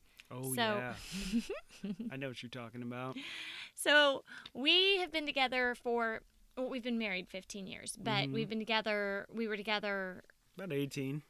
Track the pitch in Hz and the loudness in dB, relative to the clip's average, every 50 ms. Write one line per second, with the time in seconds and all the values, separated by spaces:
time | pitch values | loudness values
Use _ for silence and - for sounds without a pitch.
0 | - _ _ - - - 127 127 131 131 131 240 233 220 208 202 123 123 113 104 | -20 _ _ -20 -18 -14 -10 -6 -4 -4 0 2 2 2 2 0 0 -4 -6 -8
1 | - - 165 190 202 190 202 233 - - 415 622 698 - - - - 196 202 - | -10 -8 -6 -6 -4 0 0 0 0 -2 -8 -10 -10 -16 -16 -12 -8 -8 -8 -6
2 | 226 233 135 135 139 135 120 - - 117 - 127 120 113 110 123 123 120 120 123 | -6 -8 -6 -4 -4 -6 -6 -8 -10 -10 -10 -10 -10 -10 -10 -8 -8 -6 -6 -6
3 | 127 131 131 269 285 - - - - - - - - - - - - 320 285 294 | -6 -6 -6 -8 -10 -10 -10 -10 -10 -10 -10 -12 -12 -14 -10 -2 4 8 8 10
4 | 294 285 269 - - - - - - - - 240 262 302 339 359 370 392 403 370 | 10 8 6 2 -4 -10 -16 -16 -16 -14 -8 0 4 6 6 8 8 6 6 4
5 | 359 311 302 320 302 285 277 277 262 254 262 254 247 247 247 - - 247 233 233 | 2 0 -2 -2 -2 0 2 2 2 2 4 2 2 2 0 -2 -2 0 0 2
6 | 233 226 220 - - - _ _ - - _ - 254 254 262 254 214 247 240 226 | 2 0 -2 -4 -8 -14 _ _ -20 -14 _ -6 -4 -2 -4 -4 -2 0 0 0
7 | 226 208 185 180 180 - - 190 190 - - 202 190 - - - - - - - | 0 0 -2 -2 -4 -6 -10 -10 -10 -10 -10 -10 -8 -10 -10 -8 -8 -10 -10 -4
8 | 190 220 214 202 - - 208 220 226 202 226 220 214 208 226 220 214 220 208 208 | -2 2 2 2 2 2 0 0 0 0 -2 -4 0 2 2 2 2 2 0 2
9 | 202 202 196 202 - - - 220 226 214 214 202 202 220 214 208 208 202 202 196 | 0 0 -2 -4 -6 -6 -6 -4 -2 -2 -2 -4 0 0 0 0 0 0 -2 -2
10 | 190 185 180 196 - - _ _ _ _ _ - 190 190 143 143 143 139 - 143 | -2 -4 -6 -10 -16 -20 _ _ _ _ _ -10 -6 -2 0 0 0 0 -2 -4
11 | 135 135 139 151 - _ | -4 -2 -4 -4 -6 _